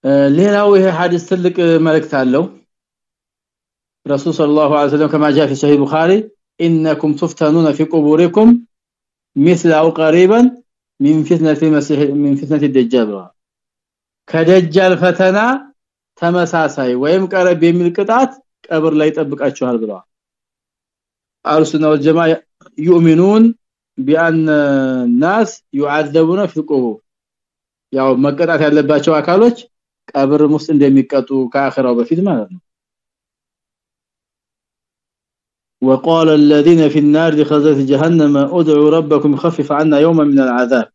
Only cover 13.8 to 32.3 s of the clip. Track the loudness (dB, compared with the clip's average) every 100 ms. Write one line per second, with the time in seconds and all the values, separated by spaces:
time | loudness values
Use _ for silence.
13.8 | _ _ _ _ _ -2 2 2 2 0
14.8 | 0 0 0 0 0 0 -2 -4 -8 _
15.8 | _ _ _ _ -4 -2 -2 -2 -4 -4
16.8 | -4 -2 -2 -2 -2 -2 0 2 0 0
17.8 | -2 -2 -2 0 -2 -4 _ _ -6 -4
18.8 | -2 0 -2 -2 -8 -4 -6 -4 -6 -4
19.8 | -6 -12 _ _ _ _ _ _ _ _
20.8 | _ _ _ _ _ _ -4 -2 0 0
21.8 | 0 0 0 0 0 -2 _ _ _ -6
22.8 | 0 2 4 4 2 4 2 0 _ _
23.8 | _ -10 -2 0 0 0 0 0 0 -2
24.8 | -2 -4 -2 0 0 0 -2 -6 _ -6
25.8 | -4 -4 -2 0 0 -2 -4 -6 -4 -4
26.8 | -4 -8 _ _ _ _ _ _ _ _
27.8 | _ -4 -2 0 -2 -2 -2 0 0 0
28.8 | 0 0 0 -2 0 2 2 0 -14 _
29.8 | _ _ _ -4 0 2 2 0 0 2
30.8 | 4 2 2 -4 -4 -4 -4 -2 -4 -2
31.8 | -2 -2 -2 -2 -2